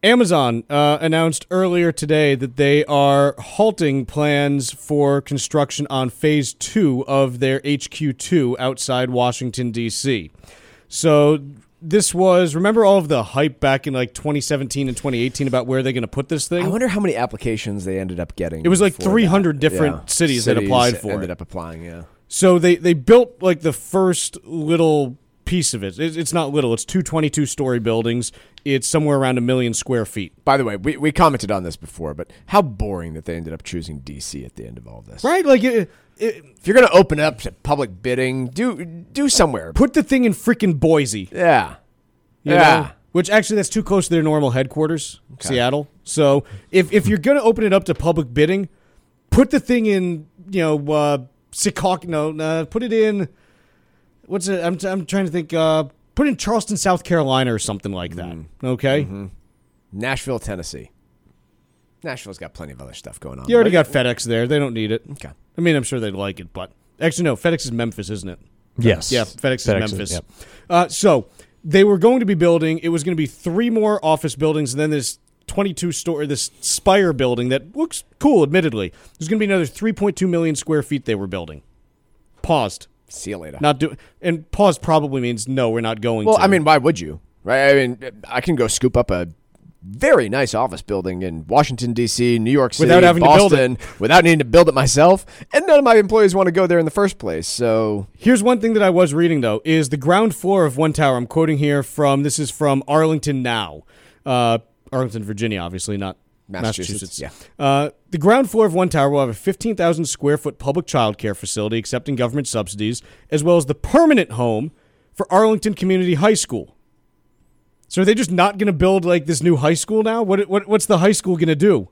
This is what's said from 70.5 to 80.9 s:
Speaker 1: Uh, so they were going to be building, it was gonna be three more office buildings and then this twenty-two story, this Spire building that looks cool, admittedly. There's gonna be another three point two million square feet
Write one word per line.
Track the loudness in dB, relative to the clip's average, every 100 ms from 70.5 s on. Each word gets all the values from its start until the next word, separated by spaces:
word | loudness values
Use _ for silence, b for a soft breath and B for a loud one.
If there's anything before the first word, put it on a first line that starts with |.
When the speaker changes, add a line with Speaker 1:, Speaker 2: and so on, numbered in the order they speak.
| b b
Speaker 1:
Uh, | 0 0
so | 0 2 2 0 b b b
they | 0 4
were | 6 6
going | 4 4
to | 2
be |
building, | 2 4 4 2 -2
it | -2
was | -2
gonna | -2 -2
be | -4
three | -6 -4 -2 0
more | 0 0 0
office | 0 0 -2
buildings | -2 -2 0 -4
and | -2
then | -2
this | -2 -4 -12 _ _ -10
twenty-two | -4 -4 -4 -6
story, | -6 -6 -4 -4
this | -4 -6 _
Spire | -8 -2 2 4 2
building | 0 0 0 -2
that | -2 -4 -6
looks | -6 -6 -16 _
cool, | 2 4
admittedly. | 4 2 0 -4 -8 b b b
There's | -4
gonna | -2
be | 0
another | 0 -2
three | -4 -6
point | -2 -4 -2
two | -2
million | 0 -2 -4
square | -2 -2
feet | -2